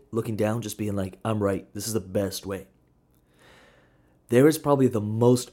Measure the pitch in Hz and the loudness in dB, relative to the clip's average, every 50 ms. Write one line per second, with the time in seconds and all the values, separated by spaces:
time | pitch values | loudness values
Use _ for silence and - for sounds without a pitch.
0 | _ - - 113 110 113 110 98 107 107 110 117 107 104 - - 107 104 98 101 | _ -8 -6 -6 -4 -4 -4 -2 -2 -2 -2 -2 -6 -8 -8 -6 -6 -4 -4 -4
1 | 95 95 95 - - 110 110 107 101 98 98 95 - _ - 104 98 110 107 110 | -4 -6 -8 -8 -6 -4 -2 0 0 -2 -2 -2 -6 _ -12 -10 -8 -4 -4 -4
2 | 92 95 92 104 98 95 92 - - 95 98 92 - _ _ _ _ _ _ _ | -4 -4 -4 -2 -2 -2 -6 -8 -10 -10 -10 -10 -12 _ _ _ _ _ _ _
3 | _ _ _ _ _ _ _ _ _ _ - - _ _ _ _ _ _ _ _ | _ _ _ _ _ _ _ _ _ _ -20 -20 _ _ _ _ _ _ _ _
4 | _ _ _ _ _ - 117 120 135 156 151 - - 147 143 135 135 123 - 110 | _ _ _ _ _ 0 4 6 6 6 4 2 0 0 2 4 4 2 2 0
5 | 101 107 110 113 120 123 123 120 - - | -4 -2 -2 2 4 4 4 4 2 -4